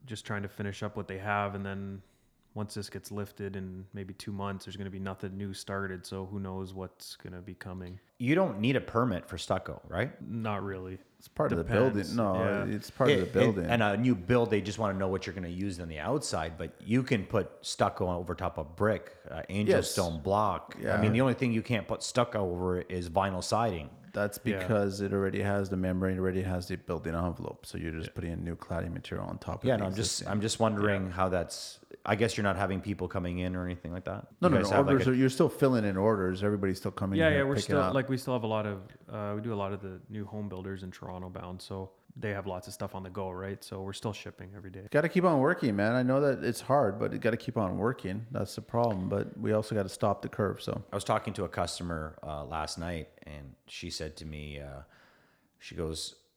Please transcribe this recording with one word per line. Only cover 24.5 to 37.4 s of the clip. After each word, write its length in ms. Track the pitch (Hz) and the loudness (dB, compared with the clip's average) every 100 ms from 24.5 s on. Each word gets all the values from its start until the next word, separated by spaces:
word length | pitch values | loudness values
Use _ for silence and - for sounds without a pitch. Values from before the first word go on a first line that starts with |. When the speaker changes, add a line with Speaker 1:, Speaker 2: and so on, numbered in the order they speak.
| 98 | -2
Speaker 3:
because 420 | 92 107 101 98 | 2 2 2 0
it 140 | 98 | 0
already 260 | 98 95 98 | 2 2 2
has 300 | 101 101 98 | 2 2 2
the 80 | 95 | 2
membrane, 400 | 92 92 95 92 | 2 2 2 2
already 240 | 92 92 | 2 2
has 260 | 92 90 87 | 0 -2 -2
the 80 | 90 | -6
building 380 | - 85 82 | -4 -4 -2
envelope. 500 | 82 87 - - - | 0 0 -2 -8 -10
So 140 | - 87 | -10 -6
you're 140 | 82 | -6
just 160 | 80 80 | -4 -6
Speaker 1:
Yeah. 40 | |
Speaker 3:
putting 180 | - 85 | -6 -4
a 40 | 85 | -4
new 200 | 85 82 | -4 -6
cladding 360 | - 85 87 | -4 -4 -4
material 340 | 90 - 92 95 | -6 -6 -6 -6
on 120 | 92 | -8
top 240 | - - | -6 -2
of 20 | |
Speaker 2:
Yeah, 120 | 127 117 | 0 2
Speaker 3:
the 20 | |
Speaker 2:
no, 80 | 98 | 0
I'm 80 | |
just, 220 | 95 98 - | 0 -2 -2
Speaker 3:
existing. 80 | 92 | -2
Speaker 2:
I'm 120 | 101 | 0
just 180 | 107 - | 0 2
wondering 460 | 113 104 104 98 92 | 2 4 2 2 -2
Speaker 1:
Yeah. 60 | |
Speaker 2:
how 160 | 90 92 | 0 2
that's, 480 | 90 82 - - - - - | 2 -2 -6 -12 -14 -18 -10
I 100 | - 101 | 0 4
guess 200 | 113 - | 4 4
you're 60 | |
not 120 | 101 92 | 2 2
having 260 | 98 95 | 2 0
people 260 | 104 95 90 | -2 -4 -2
coming 300 | 101 90 90 | -2 -2 -2
in 180 | 90 90 | -2 -2
or 80 | |
anything 260 | 90 87 78 | -4 -6 -8
like 140 | 90 | -8
that? 220 | - 98 - - | -6 -8 -10 2
Speaker 3:
No, 60 | 175 | 6
Speaker 2:
You 60 | 131 | 6
Speaker 3:
no, 40 | |
Speaker 2:
guys 100 | 98 | 6
Speaker 3:
no. 60 | 101 | 4
Speaker 2:
have, 100 | 139 | 6
like, 60 | |
Speaker 3:
Orders 120 | 135 131 | 6 6
Speaker 2:
a 40 | |
Speaker 3:
are, 20 | |
you're 160 | 127 131 | 6 4
still 180 | 131 151 | 6 4
filling 380 | - 139 123 104 | 6 4 6 4
in 100 | 95 | 4
orders. 480 | 104 107 92 92 | 4 4 2 2
Everybody's 320 | 104 104 95 92 | 2 2 2 0
still 140 | 101 | -4
coming 280 | - 95 98 | -2 0 4
Speaker 1:
Yeah, 120 | 160 | 6
Speaker 3:
here 80 | |
Speaker 1:
yeah, 60 | 147 | 6